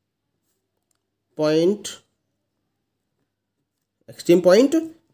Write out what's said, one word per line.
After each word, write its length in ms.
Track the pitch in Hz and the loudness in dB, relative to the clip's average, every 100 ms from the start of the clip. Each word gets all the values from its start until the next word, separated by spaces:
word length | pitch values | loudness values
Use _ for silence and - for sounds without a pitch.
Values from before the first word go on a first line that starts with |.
| _ _ _ _ _ _ _ _ _ _ _ _ _ - | _ _ _ _ _ _ _ _ _ _ _ _ _ -6
point, 540 | 151 156 170 208 - - _ _ _ _ _ _ _ _ _ _ _ _ _ _ _ _ _ _ _ _ - | -2 0 0 -2 -8 -20 _ _ _ _ _ _ _ _ _ _ _ _ _ _ _ _ _ _ _ _ -20
एक्सट्रीम 320 | - - 180 | -6 0 2
पॉइंट 340 | 180 202 277 320 320 - _ | 4 4 2 -2 -6 -14 _